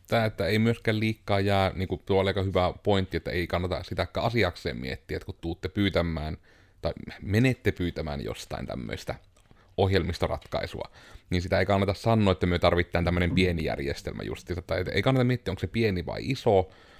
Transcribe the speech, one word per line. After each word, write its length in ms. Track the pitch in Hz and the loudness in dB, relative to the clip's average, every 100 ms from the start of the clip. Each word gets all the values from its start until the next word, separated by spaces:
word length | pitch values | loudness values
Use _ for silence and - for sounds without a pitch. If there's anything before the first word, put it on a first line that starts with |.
| - | -2
tää, 180 | 113 110 | 0 0
että 200 | - 85 | 0 0
ei 140 | 139 | 2
myöskään 400 | 113 117 - 110 | 2 2 0 0
liikaa 400 | 110 110 - 101 | 0 -2 -2 0
jää, 320 | 98 101 95 - | 2 2 2 0
niinku 220 | 95 90 - | -4 -4 0
tuo 140 | 95 | 2
oli 100 | 95 | 2
aika 140 | 98 | 0
hyvä 300 | 95 92 87 - | 0 2 2 0
pointti, 340 | - 98 92 82 | 2 2 2 -4
että 140 | - | -4
ei 160 | 87 87 | -4 -2
kannata 360 | 87 90 80 | -2 -2 -4
sitäkään 420 | - 92 87 - 120 | -4 -4 -4 -2 -2
asiakseen 520 | 117 90 - - 60 | 2 0 0 -6 -6
miettiä, 400 | 64 - - 85 | -6 -8 -8 -8
että 80 | - | -8
kun 100 | - | -10
tuutte 280 | 85 85 90 | -8 -6 -6
pyytämään, 680 | - 101 87 85 78 76 78 - _ _ _ | 0 0 2 0 -2 -6 -8 -14 _ _ _
tai 120 | 82 - - - | -6 -6 -10 -12
menette 500 | 107 101 131 123 104 | -2 2 2 2 -2
pyytämään 520 | - 87 - 78 71 | -2 -4 -4 -6 -6
jostain 420 | 53 - - - - | -6 -10 -10 -10 -8
tämmöistä 500 | - 57 - - - - _ _ - _ - | -8 -8 -8 -8 -10 -14 _ _ -20 _ 0
ohjelmistoratkaisua, 1080 | 95 95 85 85 - 82 - - - - - - - - - | 2 4 2 -2 -2 -4 -4 -4 -4 -6 -12 -12 -20 -20 -4
niin 120 | 90 | -4
sitä 180 | 92 95 | 0 2
ei 60 | 95 | 2
kannata 280 | 98 98 | 2 2
sanoa, 380 | 98 113 113 101 | 0 2 4 4
että 140 | 92 90 | 4 2
me 140 | 87 | 2
tarvitaan 460 | 87 85 87 85 85 | 4 4 2 0 0
tämmönen 260 | 90 87 87 | 2 2 4
pieni 280 | 90 85 | 2 2
järjestelmä 600 | 78 57 69 - - - | -2 -4 -4 -6 -8 -8
justiinsa, 380 | 50 - - 87 | -8 -8 -8 -8
tai 220 | - 87 85 | -4 -4 -2
ei 100 | - | 0
kannata 220 | 117 131 | 2 4
miettiä, 280 | 123 123 - | 2 0 -2
onko 80 | 92 | -4
se 80 | 92 | -2
pieni 380 | 113 110 90 80 | 0 0 0 -4
vai 140 | 55 | -6
iso, 480 | 55 131 - 98 - - - - | -4 0 4 4 4 -4 -20 -20